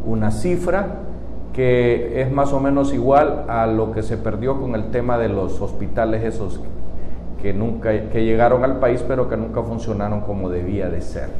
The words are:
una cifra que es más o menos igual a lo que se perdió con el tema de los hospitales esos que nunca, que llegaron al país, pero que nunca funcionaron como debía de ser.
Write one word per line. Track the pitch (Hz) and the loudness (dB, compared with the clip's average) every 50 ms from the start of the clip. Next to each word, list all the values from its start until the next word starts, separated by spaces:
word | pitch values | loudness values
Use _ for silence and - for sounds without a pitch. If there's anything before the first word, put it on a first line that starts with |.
| - | 0
una | 117 110 110 107 101 | 0 0 2 2 2
cifra | - - - 180 175 - - 180 170 196 202 - - - - - - - - - - - - - - | 2 2 0 0 0 0 0 0 0 0 -2 -4 -6 -6 -6 -6 -6 -6 -6 -6 -4 -4 -4 -4 -2
que | 131 131 127 123 123 120 120 117 - - - - 127 | 2 4 4 4 4 4 4 2 2 0 -2 -2 -2
es | 131 131 | -2 0
más | 139 143 139 139 | 2 2 2 2
o | 139 135 | 2 2
menos | 135 139 139 139 139 139 | 2 2 2 2 2 2
igual | - 120 117 131 139 143 151 160 - - - - | 2 2 4 4 6 6 6 4 0 -2 -4 -2
a | 117 117 113 | 0 0 0
lo | 113 110 110 110 110 | 2 2 0 0 0
que | 113 110 | -2 -2
se | 107 - 120 107 | -2 -2 -2 -2
perdió | - 113 104 101 113 131 135 131 | -2 -2 -2 -2 -2 -2 -2 -2
con | 131 123 117 | -2 -2 -2
el | 110 104 - | -4 -2 -2
tema | 110 123 120 123 120 | -2 -2 0 0 0
de | 117 113 107 | 0 0 0
los | 101 98 92 - - - | 0 -2 0 0 0 0
hospitales | 101 - - - 101 90 - 117 113 110 110 110 110 | 0 0 -2 -2 0 0 0 0 2 0 0 0 -2
esos | 110 107 - 101 - - - - - - - - - - - - - - - - - - - | -2 -2 -2 -2 -2 -2 -2 -2 -4 -2 0 0 0 2 0 0 0 0 -2 -2 -6 -4 0
que | - 101 95 | 0 2 2
nunca, | 101 110 117 107 - - 113 107 104 107 - | 2 0 -2 -2 -2 -2 0 0 0 -2 -2
que | - 117 110 | 0 2 4
llegaron | 110 110 113 120 120 127 123 127 | 4 4 6 6 4 4 4 2
al | 135 135 - | 0 0 2
país, | 131 120 123 127 - | 2 0 0 0 0
pero | - 135 127 123 - | -2 0 0 0 0
que | 117 | 0
nunca | 110 110 113 - 120 | -4 -4 -4 -4 -4
funcionaron | 113 110 117 110 - 113 107 101 101 104 107 104 | -4 -4 -6 -4 -4 -4 -2 -2 -2 -2 -2 -2
como | - - 101 98 92 90 | -2 -2 -2 -2 -4 -2
debía | 90 90 87 90 98 98 92 90 | -2 -4 -4 -2 -2 -2 -2 -2
de | 82 - | -2 -2
ser. | 87 - - - - - - | -2 -2 -4 -4 -6 -6 -6